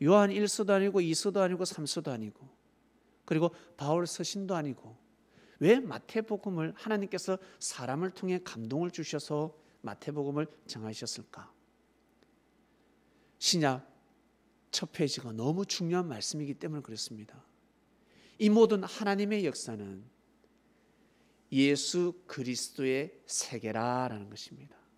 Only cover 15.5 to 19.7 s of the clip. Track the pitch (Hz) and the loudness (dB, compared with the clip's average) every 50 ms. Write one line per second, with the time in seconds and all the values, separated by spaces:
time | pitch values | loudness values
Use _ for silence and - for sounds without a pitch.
15.5 | 156 185 202 196 - - 180 165 170 180 180 170 135 104 - - - 151 151 139 | 0 0 -2 -2 -4 -2 -2 0 0 0 0 -2 -4 -6 -6 -6 -4 -4 -4 -6
16.5 | 139 - - 165 156 147 127 - 110 104 - - 117 107 104 - - 131 - _ | -6 -6 -6 -6 -6 -6 -8 -8 -10 -10 -10 -10 -10 -12 -16 -16 -20 -20 -20 _
17.5 | _ _ _ _ _ _ _ _ _ _ _ _ _ - - - - - 214 208 | _ _ _ _ _ _ _ _ _ _ _ _ _ -20 -20 -16 -2 2 4 6
18.5 | 208 226 220 220 220 196 185 180 - - 220 202 196 196 208 202 214 208 190 151 | 8 10 8 8 8 4 0 -2 -4 -2 0 0 2 2 2 2 2 0 0 0
19.5 | 123 - - - | -2 -2 -6 -8